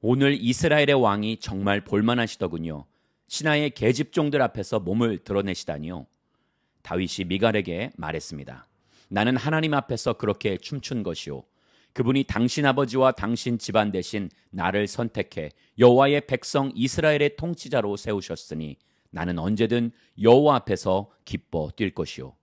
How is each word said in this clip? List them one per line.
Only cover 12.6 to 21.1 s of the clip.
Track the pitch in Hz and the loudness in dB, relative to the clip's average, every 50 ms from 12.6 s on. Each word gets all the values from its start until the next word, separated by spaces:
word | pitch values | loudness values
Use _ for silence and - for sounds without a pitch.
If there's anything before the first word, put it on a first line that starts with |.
| 147 | 2
아버지와 | 139 131 135 139 120 113 131 131 131 123 | 2 2 2 0 0 2 2 4 4 2
당신 | - 98 104 120 113 - 127 123 | 2 -4 -4 -4 -4 -4 -4 -4
집안 | 110 - - 98 110 104 104 | -4 -6 0 2 2 2 2
대신 | 95 92 90 - - 104 98 87 _ _ _ _ | -2 -4 -6 -4 -6 -6 -6 -8 _ _ _ _
나를 | - 92 85 87 95 104 104 | -8 -2 -2 0 0 0 -2
선택해 | 98 - - 120 113 _ 110 98 - - - 78 71 - _ _ _ _ - | -2 -2 -4 -6 -4 _ -6 -6 -6 -8 -10 -10 -10 -12 _ _ _ _ 8
여호와의 | 120 123 123 127 139 139 143 147 143 | 8 8 10 8 6 4 4 0 0
백성 | - 131 120 - - - 143 139 135 - | -2 -6 -6 -6 -2 -2 0 -2 -2 -2
이스라엘의 | - 123 135 - - 156 156 151 143 147 147 143 | -4 -4 -2 -2 0 2 2 2 2 2 0 -2
통치자로 | - 151 170 170 - - 131 135 127 107 101 101 | -4 -8 -8 -8 -8 -8 -4 -2 -2 0 -2 -4
세우셨으니 | 101 - 117 107 98 92 - 85 80 - - - 78 80 76 69 _ _ _ _ _ _ _ | -4 -4 -4 -4 -4 -4 -6 -10 -10 -10 -12 -10 -8 -8 -10 -12 _ _ _ _ _ _ _
나는 | - 85 82 90 87 85 | -8 -6 -4 -4 -4 -4
언제든 | 80 95 110 104 117 104 117 120 117 117 - _ _ _ _ - | -2 -2 0 0 0 0 2 0 -2 -2 -6 _ _ _ _ 2
여호와 | 98 113 123 135 147 151 139 | 8 8 8 10 8 6 4
앞에서 | 123 - - 101 90 - 98 92 98 104 - | 2 2 -2 -4 -2 0 0 0 0 -2 -4